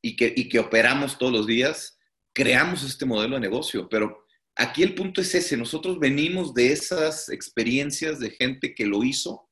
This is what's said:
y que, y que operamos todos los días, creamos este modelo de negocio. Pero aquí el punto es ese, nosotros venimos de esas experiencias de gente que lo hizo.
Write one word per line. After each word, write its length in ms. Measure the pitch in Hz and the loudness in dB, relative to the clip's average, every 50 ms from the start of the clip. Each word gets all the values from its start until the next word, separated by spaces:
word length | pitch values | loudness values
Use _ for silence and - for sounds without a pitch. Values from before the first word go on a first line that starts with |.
y 140 | - 117 - | -6 -6 0
que, 180 | - 117 113 - | 0 0 2 2
y 140 | 123 120 - | -2 -2 2
que 80 | - | 2
operamos 600 | 117 110 - - 113 113 123 135 143 139 117 - - | 0 2 4 4 4 6 6 4 2 -2 -4 -2 -2
todos 120 | 123 131 | 0 0
los 140 | 120 110 107 | 2 0 0
días, 540 | 110 117 120 127 147 160 - - - _ _ _ _ _ _ _ _ | 2 2 2 2 0 0 -4 -12 -14 _ _ _ _ _ _ _ _
creamos 520 | _ - 135 - 131 127 156 180 180 151 135 | _ 0 2 4 4 4 4 2 0 -4 -6
este 220 | 135 135 - 139 | -8 -6 -4 -2
modelo 300 | 131 113 107 107 120 135 | 0 0 0 0 0 -2
de 60 | 135 | -2
negocio. 460 | 113 92 104 127 - - - 104 - | -2 -2 -2 -4 -4 -4 -6 -6 -4
Pero 380 | - 110 107 107 104 - - _ _ _ _ _ _ _ | -2 0 0 0 0 -4 -12 _ _ _ _ _ _ _
aquí 260 | - 117 - - 147 | 0 0 0 4 2
el 140 | 180 196 185 | 2 2 2
punto 260 | 180 202 190 185 196 | -2 -6 -2 -2 -2
es 140 | 185 - - | -2 2 0
ese, 200 | 180 175 - - | 0 0 0 -2
nosotros 440 | 117 117 - - 156 - 185 185 160 | -2 -2 -4 -6 -6 -4 -4 -2 0
venimos 560 | 151 135 139 147 151 165 185 185 175 147 123 | 2 2 2 2 0 0 0 -2 -4 -2 2
de 160 | 123 120 127 | 4 4 4
esas 580 | 151 147 - - 180 170 156 160 156 - - - | 4 2 -2 -2 0 0 0 0 -2 -4 -8 -8
experiencias 920 | - - - - _ 117 113 117 123 135 143 147 139 - 160 156 156 131 | -8 -10 -10 -6 _ -2 0 2 0 0 0 -2 -4 -4 -4 -4 -4 -4
de 120 | 120 107 | -6 -8
gente 420 | - - 131 127 131 131 - - - | -4 -2 -2 -2 -2 -4 -6 -8 -4
que 140 | - 110 | -2 -2
lo 160 | 104 101 104 117 | 0 2 2 2
hizo. 440 | 131 131 - - - 113 - _ _ | 0 0 -2 -4 -6 -8 -10 _ _